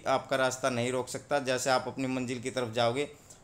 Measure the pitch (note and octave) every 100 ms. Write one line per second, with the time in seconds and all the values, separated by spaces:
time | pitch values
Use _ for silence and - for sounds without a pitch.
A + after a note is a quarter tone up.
0 | - C3 - C3+ B2+ B2 C3+ A#2+ B2 B2+
1 | A#2+ B2+ - C#3+ C3 B2+ C#3 B2+ B2+ C3+
2 | C3 C3 B2 B2 B2+ B2+ A#2 A2+ A#2 C3
3 | C#3+ - - -